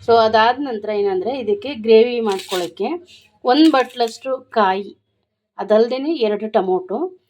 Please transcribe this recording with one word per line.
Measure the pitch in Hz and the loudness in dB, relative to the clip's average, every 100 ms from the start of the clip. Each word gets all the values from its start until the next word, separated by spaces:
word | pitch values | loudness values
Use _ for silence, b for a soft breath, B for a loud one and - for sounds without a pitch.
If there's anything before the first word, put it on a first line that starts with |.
| - | 2
So | 233 | 4
ಅದಾದ | 220 220 226 247 | 4 4 2 0
ನಂತರ | 285 220 208 | -4 -6 -6
ಏನಂದರೆ, | 208 202 370 359 269 | -2 -2 -2 -4 -6
ಇದಕ್ಕೆ | 214 202 240 | -4 -4 -4
ಗ್ರೇವಿ | 269 214 220 240 240 | -8 4 4 4 0
ಮಾಡ್ಕೊಳ್ಳೋಕ್ಕೆ | 220 190 - 185 170 - 214 349 b b b _ | -2 -4 -4 -6 -6 -6 -6 -6 b b b _
ಒಂದು | 254 269 320 | 0 4 6
ಬಟ್ಲಷ್ಟು | 269 247 247 233 226 262 254 - | 4 -2 -2 -6 -4 -10 -10 -6
ಕಾಯಿ, | - 196 190 202 - _ _ _ _ _ - | 0 0 0 -6 -18 _ _ _ _ _ -14
ಅದಲ್ದೇ | 202 214 233 254 | 0 2 2 -2
ಎರಡು | 285 320 220 208 220 | -4 -2 -2 -2 -2
ಟೊಮೊಟೊ | 220 190 185 185 208 370 - _ | -2 0 -2 -4 -8 -8 -10 _